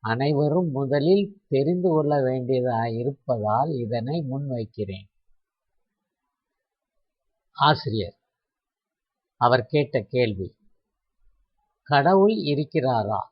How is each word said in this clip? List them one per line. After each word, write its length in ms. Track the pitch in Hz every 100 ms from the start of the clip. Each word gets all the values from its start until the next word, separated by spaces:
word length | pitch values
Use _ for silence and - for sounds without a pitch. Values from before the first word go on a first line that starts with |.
அனைவரும் 680 | 110 117 139 143 147 160 180
முதலில் 540 | 135 139 143 151 196 202 - _
தெரிந்து 420 | 135 143 180 180
கொள்ள 320 | 156 147 147
வேண்டியதாய் 760 | 131 131 123 131 123 113 117 113
இருப்பதால் 760 | 123 139 - 120 107 110 143
இதனை 440 | 139 117 117 117 165
முன்வைக்கிறேன். 840 | 139 135 143 123 113 - 101 98 98 _ _ _ _ _ _ _ _ _ _ _ _ _ _ _ _ _ _ _ _ _ _ _ _ -
ஆசிரியர், 600 | 143 151 - 110 87 _ _ _ _ _ _ _ _ _ _ _ _ _
அவர் 240 | 120 127 113
கேட்ட 360 | 151 147 131
கேள்வி, 480 | 101 123 120 95 90 _ _ _ _ _ _ _ _ _ _ _ _ _ -
"கடவுள் 500 | 143 143 196 202 220 151
இருக்கிறாரா? 760 | 143 147 160 131 120 104 104 -